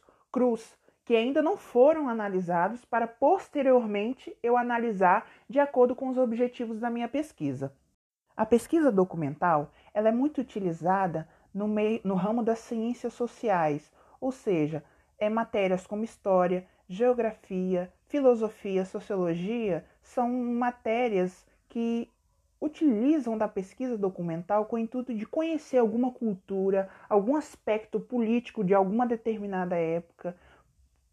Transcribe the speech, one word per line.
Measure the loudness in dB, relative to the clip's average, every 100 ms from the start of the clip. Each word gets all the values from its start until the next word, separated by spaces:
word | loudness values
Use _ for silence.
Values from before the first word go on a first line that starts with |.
| _ _ _
crus, | 0 2 0 -6 _ _ _ 0
que | 0
ainda | 2 2
não | 2 0
foram | 0 6 6 6 0
analisados | -4 -2 -2 0 0 0 -2
para | -4 -2 -2
posteriormente | 2 2 2 0 0 4 4 4 -2 -4 -6 -12 -6
eu | 0 2
analisar | 2 0 0 2 4 4 0 -20 -4
de | 0
acordo | 2 4 4 2
com | -4
os | 0
objetivos | 0 0 -2 -2 -8 -6
da | -4
minha | -4 -4
pesquisa. | -4 -6 -6 -6 -4 -8 -10 _ _ _ _ _ -4
A |
pesquisa | 2 2 2 2 2
documental, | 4 2 0 -6 -2 0 0 -2 _ _
ela | -2 0
é |
muito | 2 -2 -2
utilizada | -6 -4 -4 -2 0 0 0 -4 -10 _ _
no | -6 -2
mei-, | 0 0 -2
no | -2
ramo | -2 0 0
das | 0 -2
ciências | -4 -4 -4 -4 -8
sociais, | -6 -8 -4 0 2 2 -2 -8 _ _ -8
ou | -6
seja, | -4 -2 0 0 -2 -10 _ _ -4
é | -2
matérias | 0 -2 0 0 0 -4
como | -8
história, | -8 -6 2 2 4 0 -6 _ -12
geografia, | 0 2 2 -2 -6 -8 -4 -2 -2 -4 _ _
filosofia, | 2 4 4 0 -6 -4 -2
sociologia, | -2 -6 -6 -2 -2 -2 -4 -4 -2 -4 -6 _
são | _ -4 -2
matérias | -2 -2 -2 -2 -4 -4 0 0 0 -2 -4 _ _ _
que | -4 -2 -2 -6 _ _ _ _ -8
utilizam | -8 0 2 4 2 2 0 -4
da | -4
pesquisa | -4 -8 -8 -6 -2
documental | -4 -4 -6 -6 -2 -2 0
com | -4
o |
intuito | -4 -6 -6
de | -8 -6
conhecer | -4 -2 -4 -2 2
alguma | 2 2 -2
cultura, | -2 -6 -6 -6 -4 0 0 -2 -8 0
algum | 0 2
aspecto | -2 -4 -8 -4 -4 -2 -8
político | -4 -4 0 0 -2 -4
de | 2
alguma | 2 2 0
determinada | 0 -2 -4 -4 -4 -4 -2 -2
época, | -2 -4 -6 _ -12 -12 _ _ _ _ _ _ _